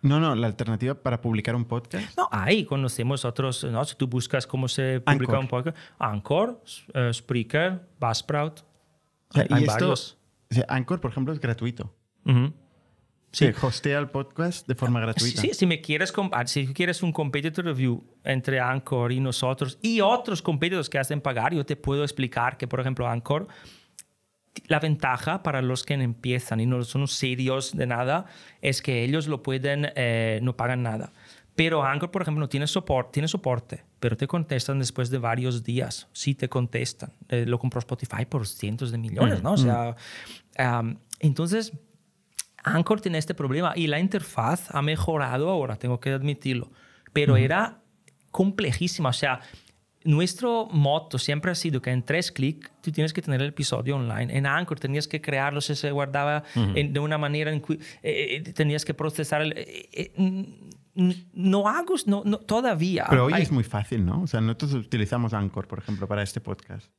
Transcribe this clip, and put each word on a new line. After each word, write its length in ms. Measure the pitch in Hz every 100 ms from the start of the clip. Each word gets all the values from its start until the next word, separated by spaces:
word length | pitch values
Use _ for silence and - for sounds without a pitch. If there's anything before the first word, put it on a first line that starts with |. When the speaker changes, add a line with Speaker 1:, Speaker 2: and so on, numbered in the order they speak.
Speaker 1:
No, 180 | 139 147
no, 160 | 160 120
la 120 | 117
alternativa 480 | 101 113 110 123 135
para 200 | - 120
publicar 340 | 120 113 104 120
un 80 |
podcast. 540 | 120 120 120 185 208 -
Speaker 2:
No, 100 | 359
ahí 360 | 202 120 214 -
conocemos 580 | 139 135 - 120 139
otros, 400 | 123 117 135 123
¿no? 220 | 135 117 147
Si 100 | -
tú 120 | 131
buscas 380 | 123 120 135 123
cómo 220 | 131 127
se 320 | - 131 131
publica 320 | 120 139 127
Speaker 1:
Anchor. 80 | 127
Speaker 2:
un 80 | 135
podcast, 300 | 123 139 156 - _
Anchor, 640 | 120 104 - 151 226 240 -
s-, 180 | - -
eh, 160 | 139 123
Spreaker, 680 | 117 - 123 113 151 175 185 175 _
Buzzsprout. 580 | 120 113 - 151 156 151
Speaker 1:
O 760 | - _ _ _ _ _ _
sea, 100 | 147
Speaker 2:
Hay, 40 | -
hay 120 | -
Speaker 1:
y 20 |
esto, 100 | 123 107 175
Speaker 2:
varios. 320 | 131 - - _ _ _
Speaker 1:
o 40 | 120
sea, 100 | 127
Anchor, 320 | 131 127 180
por 120 | 120
ejemplo, 220 | 110 131
es 60 | 156
gratuito. 560 | 123 113 117 120 117 - _ _ -
Speaker 2:
Ujú. 260 | 127 135 156 _ _ _ _ _ _ _
Sí. 140 | - 135
Speaker 1:
Se 120 | 107 131
hostea 320 | 120 143 143
el 100 | 143
podcast 580 | 139 131 - 165 175 -
de 80 | 127
forma 240 | 123 120
gratuita. 400 | 113 117 117 117
Speaker 2:
Sí, 80 | 285
sí, 60 |
si 120 | - 185
me 140 | 160
quieres 320 | - 151 185
comp-, 200 | - 190
ah, 120 | 127 123
si 200 | - 131
quieres 280 | 135 180 170
un 120 | 175
competitor 500 | 156 147 139 151 156
review 400 | 175 135 131 120 - _ -
entre 340 | 131 127 135
Anchor 540 | 123 131 - 131 120
y 80 | 127
nosotros 580 | 131 120 127 131 135 -
y 200 | 220 226
otros 400 | 196 240 240 185
competidores 480 | - 151 165 185 143
que 100 | 143
hacen 220 | 131 151
pagar, 320 | 139 120 120
yo 120 | 170 139
te 120 | 143
puedo 260 | - 139
explicar 540 | 143 - 127 123 120 127
que, 100 | 123
por 140 | 131
ejemplo, 260 | 131 127 120
Anchor, 400 | 117 117 147 202 - - - _ - - _ _ _ _ - -
la 120 | 156
ventaja 640 | 160 151 139 123 - 180
para 220 | 170 139
los 200 | 127 127
que 120 | - 143
empiezan 640 | 127 117 127 123 123 110
y 80 | 117
no 160 | 127
son 240 | 117 139 139
serios 680 | - 135 123 127 131 131 -
de 120 | 127
nada 380 | 120 127 156 190 - - -
es 220 | 139 131
que 200 | - 123
ellos 220 | 120 151 151
lo 140 | 143
pueden, 500 | - 131 135 143 147 -
eh, 440 | 123 113 113 110
no 120 | 123 120
pagan 280 | 120 123
nada. 280 | 120 110 - - - - _ -
Pero 280 | 165 160
Anchor, 280 | 135 143 170
por 100 | 190
ejemplo, 180 | 165 151
no 80 | 147
tiene 180 | 139 143
sopor-, 420 | - - 131 123
tiene 160 | - 156
soporte, 560 | 190 135 120 - - - _
pero 160 | 120 113
te 120 | 139
contestan 500 | 175 156 131 - 139
después 320 | 123 - 120
de 80 | 131
varios 460 | 117 117 127 120
días. 440 | 113 120 127 - -
Sí 240 | - - 135
te 140 | 127
contestan. 640 | 131 123 120 123 - - - -
Eh, 160 | 123 117
lo 100 | 120
compró 220 | 131 123
Spotify 460 | 120 123 - - 123
por 160 | 143 107
cientos 460 | - 104 113 127
de 80 | 117
millones, 400 | 113 107 - -
Speaker 1:
Ujú. 40 |
Speaker 2:
¿no? 100 | 175
O 40 | 196
sea, 320 | 127 120 117
Speaker 1:
Ujú. 60 | 117 - - - - _ -
Speaker 2:
am, 360 | 127 120 113 - _ -
entonces, 540 | 156 135 170 214 220 147 _ _ _ _ _ - - -
Anchor 380 | - 160 170 214
tiene 160 | 196 160
este 160 | 156
problema 400 | - 139 139 175 160
y 120 | 160
la 120 | 147
interfaz 720 | 190 202 - - 113 175 -
ha 100 | 143
mejorado 680 | 143 156 - 156 135 127 156
ahora, 280 | 190 131 107
tengo 220 | 123 123
que 120 | -
admitirlo. 600 | 135 139 139 135 123 - - - - -
Pero 220 | - 143
Speaker 1:
Ujú. 80 | 120
Speaker 2:
era 380 | 131 170 226 - _ _ _ _ _
complejísima. 760 | - 190 196 180 120 175 - 147
O 40 |
sea, 280 | 120 143 127 - - - _ _ _ 160
nuestro 640 | 151 180 185 240 233 220
motto 460 | 165 143 151 160 131
siempre 340 | - 147 170
ha 40 | 175
sido 260 | 175 131
que 80 | 127
en 120 | 127
tres 280 | 123 165 170
clics 380 | - 135 156 - _
tú 100 | -
tienes 220 | 151 156
que 80 | 156
tener 200 | - 135
el 80 | 139
episodio 460 | 147 143 117 123 139
online. 400 | 120 107 120 123
En 80 | 139
Anchor 340 | 143 175 147
tenías 280 | 135 143 147
que 140 | 156
crearlo, 400 | 151 139 139 143
se, 140 | - 143
se 160 | 151
guardaba 520 | 143 139 139 143 151 151 -
Speaker 3:
Ujú. 160 | 107 95
Speaker 2:
en, 160 | 147
de 60 | 139
una 180 | 147 151
manera 340 | 151 147 151
en 80 | 156
que, 120 | -
eh, 60 | 156 - -
eh, 400 | 117 110 147 135 170
tenías 300 | 175 151 147
que 100 | -
procesar 480 | 151 151 151 151 151
el, 120 | 156 -
eh, 320 | - - -
eh, 180 | - - -
n-, 300 | 190 190 196 - - - _ -
n-, 300 | 180 180 -
no 360 | - 185 196 202
hago, 260 | 277 349 370 -
no, 180 | 202 202
no, 120 | 208
todavía 640 | - 214 254 175 175 180 -
Speaker 1:
Pero 160 | 139 127
hoy 80 |
Speaker 2:
hay 100 | 180
Speaker 1:
es 80 | 160
muy 120 | 135
fácil, 420 | 113 104 104 117 90
¿no? 180 | 104
O 40 | 180
sea, 140 | 117
nosotros 320 | 110 117 147
utilizamos 600 | 139 110 120 104 120 120
Anchor, 340 | 107 98 104 98
por 100 | 95
ejemplo, 260 | - 101 98
para 140 | 104
este 200 | 101 -
podcast. 460 | - 98 - 98 -